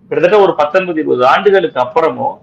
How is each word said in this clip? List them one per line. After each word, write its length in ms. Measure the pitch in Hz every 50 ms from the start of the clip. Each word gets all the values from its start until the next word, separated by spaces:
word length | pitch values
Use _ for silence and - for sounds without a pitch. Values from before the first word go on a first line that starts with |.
கிட்டத்தட்ட 340 | _ _ 147 147 156 180 214 208
ஒரு 140 | 196 190 190
பத்தொன்பது, 440 | - 147 147 - 190 185 180 170 156
இருபது 240 | 147 143 131 123 123
ஆண்டுகளுக்கு 520 | 131 151 180 196 208 196 196 170 147 - 135
அப்புறமும் 560 | 180 - - 165 160 151 254 - 120 - - -